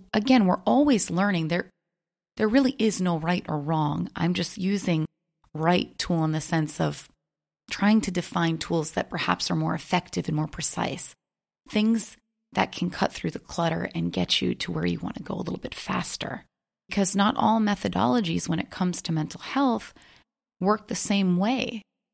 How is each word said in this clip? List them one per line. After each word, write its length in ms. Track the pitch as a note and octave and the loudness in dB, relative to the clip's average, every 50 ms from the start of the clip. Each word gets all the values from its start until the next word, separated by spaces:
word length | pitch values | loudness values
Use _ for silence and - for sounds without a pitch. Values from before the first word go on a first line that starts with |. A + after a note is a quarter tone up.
| - - - | -6 -4 -2
again, 320 | A3 G#3 C4 C4 B3 G3 | 0 4 6 6 6 6
we're 160 | F3+ F3+ - - | 4 2 2 2
always 460 | G#3+ A#3+ C4 D4 D4 B3+ F#3+ - - | 4 4 6 6 6 4 4 2 0
learning. 380 | E3 F3 G3 G3+ F#3+ E3 D#3+ | 0 0 2 2 2 0 0
There, 240 | D#3 E3+ F3+ - - _ _ _ _ _ _ _ _ _ _ _ _ - | 0 -2 -2 -4 -6 _ _ _ _ _ _ _ _ _ _ _ _ -4
there 100 | - G#3+ | -2 0
really 280 | G#3+ A3+ C#4 C4+ B3+ - | 4 4 4 4 4 2
is 240 | - A3 G#3+ - - | 2 0 0 2 2
no 160 | F#3 F3+ E3+ | 0 0 0
right 260 | D#3 D#3 E3+ F3+ F3 - - | 0 0 0 -2 -2 -2 -2
or 80 | D#3 | -4
wrong. 520 | D3 C#3+ D3+ E3 D#3 D3+ C#3+ D3 - F3 - - | -2 0 0 2 2 2 2 0 -2 -4 -4 -4
I'm 200 | - E3 F3 F3 | -2 0 0 0
just 240 | F#3+ F3+ - - - | 0 -2 -4 -4 -2
using 480 | F3+ F#3+ G#3 F#3+ - F3+ E3 D#3+ D#3 - _ _ _ _ _ _ _ _ - | -2 0 0 0 2 2 2 2 0 -2 _ _ _ _ _ _ _ _ -6
right 420 | D3+ D#3+ E3+ F3+ - - - - | 0 2 2 4 2 2 -2 -6
tool 260 | - - - F3 E3 D#3+ | -6 -2 0 0 2 2
in 80 | D#3 | 2
the 80 | D#3 D3+ | 0 0
sense 400 | - - E3 D#3+ D#3 D3 - - | -2 0 0 0 0 0 0 0
of 300 | D#3+ D3+ D3 - - - _ _ _ _ _ _ _ _ _ _ _ - | 0 -2 -2 -6 -12 -18 _ _ _ _ _ _ _ _ _ _ _ -10
trying 300 | - - G3 G#3 A3 A3 | -4 0 4 4 4 4
to 100 | - G3 | 2 0
define 480 | F3+ F3+ E3+ - - F3 E3+ E3 E3 D#3+ | -2 -4 -4 -4 -2 0 0 0 0 -2
tools 320 | - - E3+ E3 D3+ - | -2 -2 -2 0 0 -2
that 180 | - - - - | -2 -4 -4 -4
perhaps 400 | - E3 - - F3 - - - | -6 -4 -2 -2 -2 -2 -2 -2
are 60 | F3+ | 0
more 180 | D#3 D#3 E3 F3 | 0 0 0 -2
effective 540 | E3 - - F#3 F3 - - - - - | -4 -4 0 -2 -2 -2 -2 -6 -6 -4
and 80 | - D3+ | -2 -2
more 100 | D3+ D#3 | -2 -2
precise. 720 | - - - D3 - - - - - - - - - - _ _ _ _ _ _ _ _ _ _ | -4 -6 -4 -4 -4 -2 -2 -2 -4 -4 -6 -8 -8 -8 _ _ _ _ _ _ _ _ _ _
Things 480 | - - G#3+ G#3+ A3 A3+ A3 - - - - _ _ _ _ _ _ - | -2 0 2 4 4 4 2 0 -4 -6 -10 _ _ _ _ _ _ -2
that 180 | - - - | -2 -2 -2
can 200 | - - - F3 | -2 -4 -4 -4
cut 200 | - - - - | -2 -2 -2 -2
through 200 | - - - E3 | -4 -4 -6 -6
the 80 | - - | -6 -8
clutter 500 | _ - - E3+ E3+ E3 D#3+ E3+ F3 - - | _ -10 -4 -2 -2 -2 -2 -2 -6 -6 -4
and 180 | E3+ E3+ E3+ E3 | -4 -4 -2 -2
get 260 | F#3 F3 - - - | -2 -2 0 0 0
you 140 | G3 F3+ - | 0 -2 -2
to 180 | - - - | -4 -6 -6
where 140 | E2+ D#2+ E2+ | -4 -2 -2
you 140 | F2+ - - | -2 -2 -2
want 160 | - - - | -4 -8 -8
to 80 | - - | -10 -8
go 100 | - - | -8 -8
a 40 | - | -6
little 160 | F#3 - - | -6 -6 -8
bit 160 | - - - - | -8 -8 -10 -12
faster. 720 | - - - F#3+ F#3 F3 - - - - - - F#3+ - _ _ _ _ _ _ _ _ | -10 -6 -4 -4 -4 -4 -4 -6 -6 -8 -8 -10 -12 -14 _ _ _ _ _ _ _ _
Because 280 | - - G3+ G3 - - | -4 0 0 0 2 2
not 200 | G3 G3+ G#3 - | 2 2 2 2
all 240 | - - - A3+ A3+ | 2 2 2 4 2
methodologies 880 | G#3+ G#3 G3+ - - F#3+ F3+ F#3 G#3+ B3 B3 A#3+ G3 E3 E3+ E3+ - | 2 0 0 0 -2 -2 0 2 2 2 2 2 0 0 -2 -2 -2
when 120 | - D#3+ E3+ | -2 -2 -2
it 100 | - - | -4 -6
comes 320 | - - F3+ F3+ F3 - | -4 -2 -2 -2 -2 -2
to 100 | - - | -4 -2
mental 300 | D#3+ D#3 D3+ - - - | -2 -2 -2 -4 -8 -12
health 500 | - - - C4+ C#4+ B3+ A3+ A3 - - - - - - - - _ _ _ _ _ _ _ - | -10 -4 -2 0 2 2 0 0 -4 -10 -20 -20 -20 -20 -20 -20 _ _ _ _ _ _ _ -2
work 280 | F#3 G3 G#3+ G#3 - | 2 2 2 2 0
the 60 | - A3 | -6 -6
same 420 | - - - G3+ G3+ G3 F3+ F3 | -2 0 0 2 2 4 4 4
way. 460 | F3+ G3 A3+ C4+ B3+ - - - G#3 - _ _ _ _ _ | 2 2 0 0 -2 -2 -4 -6 -10 -14 _ _ _ _ _